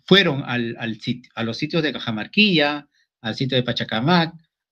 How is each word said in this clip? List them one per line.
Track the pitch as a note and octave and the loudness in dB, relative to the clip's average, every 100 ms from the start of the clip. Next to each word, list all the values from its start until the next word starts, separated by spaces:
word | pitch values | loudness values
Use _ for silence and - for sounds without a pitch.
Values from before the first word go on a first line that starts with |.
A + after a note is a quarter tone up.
| - | 4
fueron | F#3+ F3 C#3 C#3 | 6 6 0 -4
al, | B2 A#2 A#2+ | -4 -4 -6
al | A#2 G#2+ | -8 -6
sit-, | - A#2+ - - | -6 -6 -8 -6
a | |
los | A2+ A2 | -6 -4
sitios | D3+ E3+ | -2 -2
de | D3 | -2
Cajamarquilla, | A#2+ - A2 G#2 - G#3+ E3 D3 D3 C#3+ _ _ _ | -2 -6 -6 -2 2 4 4 2 -2 -10 _ _ _
al | A2+ A2 | -8 -4
sitio | C3 B2+ | -2 0
de | |
Pachacamac, | B2 A2+ A2 A2 C#3+ F3+ E3 - _ _ _ | -2 -4 -4 -2 2 2 2 -6 _ _ _